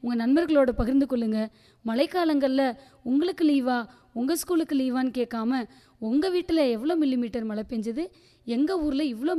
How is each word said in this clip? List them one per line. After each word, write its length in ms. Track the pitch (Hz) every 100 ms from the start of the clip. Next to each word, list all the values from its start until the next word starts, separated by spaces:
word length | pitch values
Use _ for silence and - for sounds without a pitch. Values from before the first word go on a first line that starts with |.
உங்க 260 | 240 233 233
நண்பர்களோட 440 | 285 330 294 262
பகிர்ந்து 360 | - 233 269 277
கொள்ளுங்க. 420 | 247 226 214 214 - - _ 233
மழைக்காலங்கள்ல 880 | 226 339 370 330 285 269 262 262 233 - _
உங்களுக்கு 480 | 240 269 349 330 311
லீவா, 360 | 285 254 247 220 - _
உங்க 240 | 233 262 330
ஸ்கூலுக்கு 420 | - 339 330 277
லீவான்னு 280 | 262 247 254
கேட்காம, 640 | 247 233 226 226 262 226 - _ _
உங்க 400 | 220 269 370 359
வீட்டுல 320 | 349 320 269
எவ்வளோ 280 | 220 277 339
millimeter 460 | 285 254 240 240
மழை 180 | 220 214 214
பெஞ்சது, 380 | 233 214 233 359 - _ _
எங்க 360 | - 233 311 381
ஊர்ல 240 | 302 269
இவ்வளோ 320 | 302 220 285